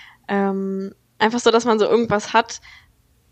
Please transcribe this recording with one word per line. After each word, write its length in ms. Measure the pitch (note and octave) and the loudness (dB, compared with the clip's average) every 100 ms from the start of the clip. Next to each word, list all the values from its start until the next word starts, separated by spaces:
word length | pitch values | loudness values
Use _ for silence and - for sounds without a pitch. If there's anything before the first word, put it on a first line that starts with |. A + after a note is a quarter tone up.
| - - - | -20 -18 -6
ähm, 640 | G3+ G3 G3 F#3+ F#3+ G3 - _ - | -2 -2 -2 -6 -6 -8 -14 _ -2
einfach 220 | G#3+ A#3+ | -2 0
so, 100 | G#3+ | 2
dass 160 | A3+ A#3+ | 2 2
man 120 | A3 | 2
so 60 | |
irgendwas 480 | G3+ A3 A3+ G#3 - | 2 2 2 -2 0
hat, 300 | A3 - - - - _ _ _ _ _ | 0 0 -4 -18 -20 _ _ _ _ _